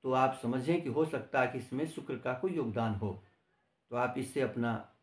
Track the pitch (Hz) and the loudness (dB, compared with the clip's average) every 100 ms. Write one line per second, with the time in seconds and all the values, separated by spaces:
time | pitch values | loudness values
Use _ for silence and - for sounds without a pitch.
0 | 131 127 131 - 127 127 131 170 151 123 | 2 4 4 2 -2 0 2 2 2 2
1 | 156 139 - 139 123 131 107 127 156 - | 2 0 0 2 2 0 -6 -4 -4 -4
2 | - 123 127 127 190 165 123 110 113 101 | -6 -4 -2 -2 -2 -2 -2 0 0 0
3 | 104 92 - _ _ _ _ _ _ 120 | -2 -6 -12 _ _ _ _ _ _ -2
4 | 123 123 131 143 123 - 117 110 - _ | 0 -2 -4 0 -2 0 0 0 -6 _